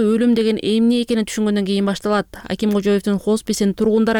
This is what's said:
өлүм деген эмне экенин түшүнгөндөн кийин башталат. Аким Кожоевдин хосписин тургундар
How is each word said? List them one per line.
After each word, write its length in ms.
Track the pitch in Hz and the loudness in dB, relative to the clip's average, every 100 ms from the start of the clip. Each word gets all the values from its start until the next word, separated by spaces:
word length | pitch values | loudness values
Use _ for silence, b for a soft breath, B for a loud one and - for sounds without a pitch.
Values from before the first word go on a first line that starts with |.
| 214 | 2
өлүм 240 | 226 240 | 2 2
деген 240 | 233 220 220 | 2 0 -2
эмне 460 | - 220 233 240 | 0 2 2 2
экенин 240 | 233 226 214 | 0 -2 -2
түшүнгөндөн 360 | - 214 208 196 | -2 -2 0 -2
кийин 180 | 196 196 | -2 -2
башталат. 400 | 196 208 208 - - - | -2 -2 -2 -2 -10 -8
Аким 220 | 190 220 | -4 0
Кожоевдин 460 | 202 196 202 208 196 | 0 0 0 0 -2
хосписин 540 | - 220 - 208 202 190 | 0 -2 -2 -2 0 0
тургундар 420 | 220 220 226 | 2 2 2